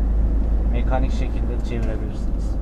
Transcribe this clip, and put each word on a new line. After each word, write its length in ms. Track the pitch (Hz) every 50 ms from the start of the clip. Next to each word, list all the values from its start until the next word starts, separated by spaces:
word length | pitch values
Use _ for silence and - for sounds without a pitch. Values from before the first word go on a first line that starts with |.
| - - - - - - - - - - - - - -
Mekanik 400 | - 113 113 - 131 131 131 127
şekilde 520 | - - - 120 - - 113 113 120 120 117 -
çevirebilirsiniz. 880 | 123 117 113 110 110 104 104 104 - - - - - - - - - -